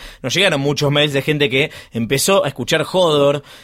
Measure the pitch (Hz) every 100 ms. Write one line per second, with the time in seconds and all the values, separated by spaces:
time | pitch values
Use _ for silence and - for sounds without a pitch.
0 | - - 131 143 190 147 139 135 143 147
1 | 151 139 135 151 143 131 156 - - 117
2 | 113 135 - 196 147 - 120 160 139 185
3 | 175 147 143 143 - -